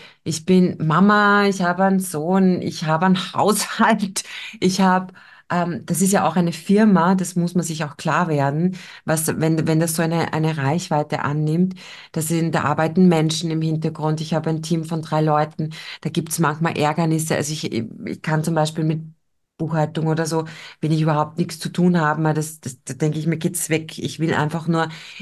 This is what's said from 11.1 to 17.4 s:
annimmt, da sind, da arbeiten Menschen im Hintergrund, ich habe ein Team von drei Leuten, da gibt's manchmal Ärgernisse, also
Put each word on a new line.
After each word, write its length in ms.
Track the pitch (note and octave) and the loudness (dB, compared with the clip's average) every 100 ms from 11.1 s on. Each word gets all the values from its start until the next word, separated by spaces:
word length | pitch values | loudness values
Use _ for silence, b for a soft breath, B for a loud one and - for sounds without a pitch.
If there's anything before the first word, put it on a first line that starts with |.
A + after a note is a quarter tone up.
| D3+ | -4
annimmt, 520 | - D3+ D3+ D#3+ F#3 F#3 B B B | -2 -2 0 2 0 -2 B B B
da 80 | - | -6
sind, 340 | D#3 E3+ E3 D3+ | -2 0 0 0
da 80 | |
arbeiten 440 | C3+ D3+ D#3+ D#3+ F#3 | 0 0 0 6 6
Menschen 420 | E3 D#3 D#3+ E3+ | 6 2 0 -2
im 100 | D#3+ | -2
Hintergrund, 600 | D#3+ D#3 D#3+ D#3+ D3+ D#3 | -2 -2 -2 -2 -2 -2
ich 120 | D#3+ | -2
habe 160 | D#3+ D#3+ | -2 -2
ein 120 | D#3+ | -4
Team 240 | D#3+ E3+ D#3 | -2 -4 -2
von 160 | E3 | -6
drei 200 | D#3 D#3 | -2 0
Leuten, 500 | D#3 D3+ D#3 - D#3 D#3 B B | 2 2 0 -4 -8 -8 B B
da 80 | D#3 | -6
gibt's 300 | - D#3+ - | -4 -4 0
manchmal 380 | D#3 D3+ E3 - | 0 0 -2 0
Ärgernisse, 580 | D3 D#3 E3 D#3+ D#3+ | 0 0 0 0 0
also 160 | D#3 | -2